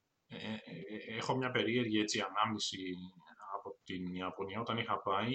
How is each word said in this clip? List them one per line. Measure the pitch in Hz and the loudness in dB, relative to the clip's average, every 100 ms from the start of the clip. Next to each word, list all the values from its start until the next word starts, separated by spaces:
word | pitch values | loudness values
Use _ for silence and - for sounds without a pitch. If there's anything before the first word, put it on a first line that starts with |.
| _ _ _ | _ _ _
ε, | 110 | -8
ε, | 107 110 - - 98 107 - | -4 -4 -6 -10 -8 -8 -6
ε, | 113 | -4
έχω | - 131 | 0 2
μια | 127 | 2
περίεργη, | 123 107 120 117 107 | 2 4 4 4 4
έτσι, | 107 110 95 | 4 2 0
ανάμνηση | 98 110 104 - 95 92 90 92 - - 80 92 98 | 2 2 2 -2 -4 -4 -6 -8 -14 -20 -16 -8 -8
από | 101 - | -6 -12
την | - 92 90 | -8 -4 -4
Ιαπωνία. | 90 92 - 95 104 | -2 -4 -4 -4 -2
Όταν | 120 117 | 0 0
είχα | 107 98 | 2 0
πάει, | 101 98 113 | 2 2 2